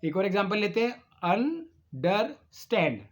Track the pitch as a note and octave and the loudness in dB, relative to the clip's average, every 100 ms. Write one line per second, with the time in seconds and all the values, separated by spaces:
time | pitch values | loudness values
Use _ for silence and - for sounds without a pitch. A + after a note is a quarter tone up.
0 | E3 E3+ G3 F#3+ F#3+ G#3+ G#3 G3+ A#3 B3 | -2 0 0 2 0 0 0 0 0 -2
1 | _ _ F3 G3 C4 E4 E4 _ _ C3+ | _ _ 0 2 2 -2 -8 _ _ -4
2 | E3+ G3+ - D4 _ - - A3 D#3+ A#2 | 0 2 0 -4 _ -20 -2 2 2 -2
3 | G2+ | -12